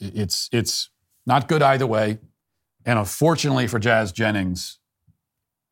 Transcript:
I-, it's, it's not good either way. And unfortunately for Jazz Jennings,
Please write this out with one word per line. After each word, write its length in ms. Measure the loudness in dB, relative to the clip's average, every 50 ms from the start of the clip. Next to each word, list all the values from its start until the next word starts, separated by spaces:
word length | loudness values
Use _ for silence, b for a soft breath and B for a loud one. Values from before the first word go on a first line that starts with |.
I-, 100 | -14 -10 -6
it's, 340 | -6 -4 -4 -4 -6 -6 -2
it's 380 | -2 -2 -2 -2 -4 -6 -8 -10 _ _ _ _ _ _ _
not 240 | 0 2 2 2 0
good 120 | 2 4
either 240 | 4 4 4 2 2
way. 340 | 0 0 0 0 0 -2 -4 -10 _ _ _ _ _ _ _ _ _ _ _ _
And 120 | 0 0 0
unfortunately 720 | 0 -2 -2 0 2 2 2 2 0 0 0 0 0 -2
for 100 | -2 0
Jazz 360 | 2 2 2 2 2 0 -2
Jennings, 680 | -2 0 0 0 0 -2 -2 -4 -6 -8 -12 -16 -20 _ _ _ _ _ _ _ _ _ _ _ _ _ _ _ _ _ _